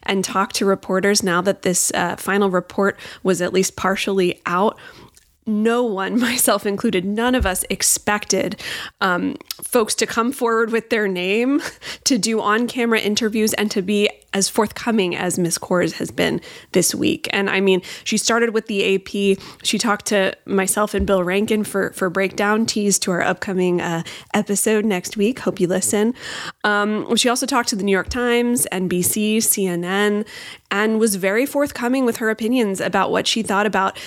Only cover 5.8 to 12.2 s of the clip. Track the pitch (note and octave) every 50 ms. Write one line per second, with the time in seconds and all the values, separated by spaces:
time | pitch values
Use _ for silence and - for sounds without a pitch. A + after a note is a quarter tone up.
5.8 | B3 A#3 G3+ F#3 F#3+ F#3+ F#3+ A#3+ A#3+ A#3 A#3+ B3+ - - A3 G#3 - G#3 G3+ G3
6.8 | - A#3 F#3+ F#3 F3+ G3 G#3 G#3+ A#3 B3 B3+ B3+ A3 F#3+ F3+ - - - F#3+ -
7.8 | - - - - - - G#3 G#3 - - - F#3 - F3+ F#3 - - - - -
8.8 | - - - - G3+ F#3+ F3+ F3 F#3 - - - - - - - - - - B3
9.8 | A3 G#3+ - - A3+ G#3 - A#3 A3+ A#3+ A#3+ - B3+ A3+ A3+ A3+ A#3 A3 A3 A3+
10.8 | A3 - B3 A3+ G#3+ G3 F#3 F3 F3+ F#3 G3 A3 A#3+ B3+ C#4 D4+ - - - -
11.8 | - - - - - - C#4 A3+